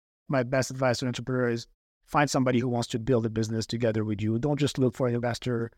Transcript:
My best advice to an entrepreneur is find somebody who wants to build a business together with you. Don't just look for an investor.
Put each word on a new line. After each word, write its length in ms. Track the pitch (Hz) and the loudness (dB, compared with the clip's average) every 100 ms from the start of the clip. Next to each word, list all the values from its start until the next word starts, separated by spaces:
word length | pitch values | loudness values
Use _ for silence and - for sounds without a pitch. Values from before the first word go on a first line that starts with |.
| _ _ - | _ _ -2
My 140 | 135 | -2
best 280 | 123 131 123 | 0 0 -2
advice 280 | 131 131 120 | 0 0 0
to 80 | 127 | -2
an 20 | |
entrepreneur 400 | 120 123 127 123 | -4 -2 0 0
is 180 | 117 - _ _ _ | 0 -6 _ _ _
find 240 | _ 156 147 | _ 2 2
somebody 300 | 143 131 123 | 2 2 2
who 100 | 123 | 0
wants 200 | 120 113 | -2 -2
to 100 | 120 | -4
build 260 | 113 123 | 0 2
a 60 | 113 | 2
business 340 | 110 110 113 | 0 -2 -2
together 400 | 110 117 117 110 | -4 0 0 0
with 160 | 107 104 | 0 -2
you. 180 | 107 113 | 0 0
Don't 200 | 143 143 | 0 0
just 180 | 143 - | 0 2
look 180 | 127 | 0
for 140 | - 127 | 2 0
an 60 | |
investor. 560 | 120 120 117 127 117 113 | 0 -2 -4 -2 -2 -4